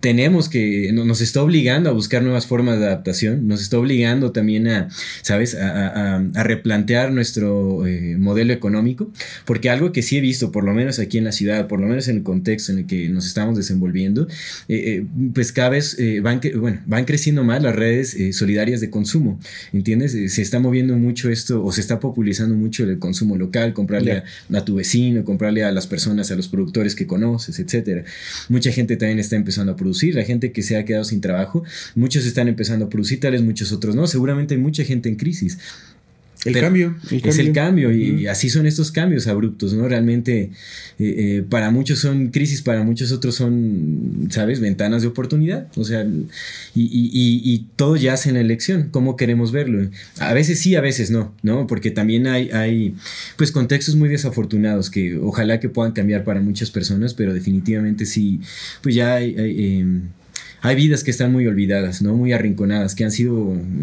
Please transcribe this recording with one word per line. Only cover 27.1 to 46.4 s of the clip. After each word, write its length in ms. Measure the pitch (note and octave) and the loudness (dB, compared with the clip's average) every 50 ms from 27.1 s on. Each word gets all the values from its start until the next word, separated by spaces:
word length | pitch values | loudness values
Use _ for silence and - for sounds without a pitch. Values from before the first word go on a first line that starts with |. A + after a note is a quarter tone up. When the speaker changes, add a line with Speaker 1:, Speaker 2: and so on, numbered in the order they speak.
| F#2 F#2 A2 A#2 A#2 A2+ - - F2 - | -2 0 0 0 0 -2 -4 -6 -6 -8
Speaker 1:
etcétera. 460 | F3+ - - A#2 G2 G#2 F#2 F2 E2 - - - - - - - - - | -6 -2 -2 -2 -2 -2 -4 -4 -6 -10 -14 -16 -14 -14 -14 -10 -4 0
Mucha 220 | A#2+ B2+ A#2+ C3 A#2 | 0 2 2 0 0
gente 240 | B2+ A#2+ G#2+ A#2+ | 0 0 0 0
también 220 | - A2 G#2+ G#2+ G#2+ | 0 0 0 0 0
está 180 | G2+ - A2+ | 0 0 0
empezando 360 | G#2+ G2+ - - G#2 G2+ G2 F#2 | -2 -2 -2 -2 -2 -2 -2 -2
a 40 | |
producir, 380 | - F#2+ F#2+ F#2 - - E3+ E3+ | -2 -2 -2 -2 0 0 0 2
la 100 | C3 G#2 | 0 0
gente 280 | G#2 B2 A#2+ A#2+ B2 A#2+ | 0 0 -2 -2 -2 -4
que 100 | A2+ G2 | -4 -4
se 140 | G#2 A2+ | -2 -2
ha 80 | G#2+ G#2 | -2 0
quedado 200 | G#2+ A2+ G#2+ G#2+ | 0 -2 -2 -2
sin 160 | G#2+ A2 G2 | -2 -2 -2
trabajo, 440 | F#2 F#2+ F2+ F2+ F#2+ - - E3 E3 - - - - - - | -2 -2 -2 -2 -2 -2 -2 -4 -4 -4 -12 -16 -14 -6 -2
muchos 320 | A2+ A#2+ C3 B2+ D3 B2 | 0 0 2 2 0 0
están 220 | B2 A#2 B2+ A#2+ A#2+ | 0 0 0 0 0
empezando 380 | A2 F#2 A2 G#2 A2+ A2 G#2+ | 0 0 -2 -2 0 -2 -2
a 20 | G2 | -2
producir, 320 | - G#2+ G#2 A2 C3 B2 | -2 -2 -2 -2 -2 -2
tal 120 | C3+ C#3 B2+ | 0 0 2
vez 100 | B2 A#2 | 2 2
muchos 300 | A2+ G#2+ - G#2+ F#2+ A2 | 0 0 -2 -4 -4 -4
otros 220 | - - G#2 G#2 | -4 -2 0 0
no, 100 | B2+ E3 | 0 0
seguramente 480 | E3 D#3+ C3 B2+ C3+ C#3+ C#3+ C#3+ D3 C#3+ | 2 0 0 0 0 0 0 -2 0 0
hay 60 | B2+ | 0
mucha 240 | B2+ D3 D3+ D3+ C#3+ | 0 0 0 -2 -2
gente 240 | A#2 C3 B2 A#2+ A#2+ | 0 0 -2 0 -2
en 80 | G#2+ | -2
crisis. 420 | G#2+ - D3+ F3 F3+ G3 - - - - - - - - - - _ _ _ _ _ _ - - - - | -2 -2 -2 -2 -2 -2 -4 -4 -6 -14 -18 -20 -20 -20 -20 -20 _ _ _ _ _ _ -20 -14 -8 -2
Speaker 2:
El 120 | A2+ B2 | 0 2
Speaker 1:
Pero 140 | B2+ B2 E3+ | 2 4 4
Speaker 2:
cambio, 280 | F#3 F3+ F3 E3+ E3+ E3 - - | 4 4 2 2 0 -6 -8 -4
el 80 | - B2+ | -4 0
Speaker 1:
es 200 | A#2+ - D3+ D#3 | 2 2 4 4
el 140 | D3+ D3+ D#3 | 4 4 4
Speaker 2:
cambio. 360 | D3 D3 F3 F#3+ F3 C#3 A#2+ | 2 2 4 4 4 4 4
Speaker 1:
cambio, 40 | A2+ | 4
y, 200 | A2+ A2 - G#2 | 2 2 2 2
Speaker 2:
Ujú. 80 | G2+ | 0
Speaker 1:
y 60 | G2+ | 0
así 220 | G#2 - - - B2+ | -2 -2 0 0 2
son 180 | A#2 D#3 D3+ | 2 4 4
estos 240 | D3+ D3+ D3+ D#3 D3+ | 2 2 2 0 -2
cambios 360 | - D#3 E3 F#3 E3+ B2+ - | 0 0 2 2 2 2 2
abruptos, 480 | A2 G#2 G2+ A2 A2 - - G#2 G2 G2+ | 0 0 0 0 -2 -2 -2 -2 0 0
¿no? 120 | A2 A#2 | 2 0
Realmente, 580 | B2+ B2 A#2 A#2 A#2 A#2 A#2+ A#2 B2 A#2+ A2 G2 | 2 2 2 2 2 2 2 0 0 0 0 0
eh, 40 | G2 - - - - - - - - - - | -2 -6 -12 -20 -18 -18 -18 -18 -14 -6 -2
eh, 460 | G#2+ G#2 - - G#2+ G2+ G2+ G2+ F#2+ | -2 -2 0 0 0 0 0 0 -2
para 240 | G2+ - A#2 A2 G#2+ | 0 0 0 2 2
muchos 280 | A2+ B2+ C3+ B2+ D3+ - | 2 2 2 2 0 0
son 300 | - C#3+ C#3 C#3 C3 A#2+ | 0 0 2 2 0 0
crisis, 340 | B2 D3+ C#3+ D3+ C#3+ B2+ - | 0 0 0 0 -2 -2 -2
para 200 | B2+ A#2 A2 G#2+ | 0 0 2 2
muchos 300 | G#2+ A#2 A#2+ C3 A#2+ C3 | 0 0 0 -2 -2 -2
otros 220 | B2+ B2+ B2 A#2 | -2 -2 -2 -2
son, 920 | - C3 A#2+ A#2+ A#2+ A#2 A2 G#2 F#2 D#2 D2+ D#2 C2+ A#1 B1+ - - C#2 F2 | 0 0 0 2 2 0 0 0 0 0 -2 -2 -2 -2 -4 -4 -4 -4 -4
¿sabes? 280 | - - G#2+ G#2+ C3 C3 | -2 0 0 0 0 0
Ventanas 440 | A2+ G2+ F#2+ - G2+ G#2 A2 A#2 A2+ | 0 -2 0 0 0 0 0 0 0
de 60 | A#2+ | -2
oportunidad, 600 | A#2 - B2+ B2+ D#3 D3+ D#3 E3 G3 - - - - | -2 -4 -4 0 2 2 2 2 0 -4 -6 -8 -6
o 80 | - A2 | -6 -4
sea, 180 | G#2 A#2 A2 G#2+ | -2 -2 -2 -2
y, 800 | G#2+ F#2 D#2 - - - - | -2 -2 -4 -4 -8 -10 -14